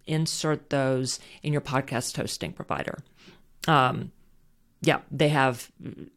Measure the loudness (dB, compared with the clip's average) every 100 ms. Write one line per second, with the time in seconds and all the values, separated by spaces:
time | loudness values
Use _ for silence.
0 | -4 -2 0 -2 -2 -2 0 0 2 0
1 | -2 -6 -10 -10 -2 -2 0 -4 -2 -4
2 | -4 -6 -6 -6 -8 -10 -6 -4 -4 -8
3 | -14 _ -20 -20 -20 -8 4 6 6 2
4 | -8 -14 _ _ _ _ _ _ 0 0
5 | -2 2 4 6 4 2 -8 _ -14 -14
6 | -18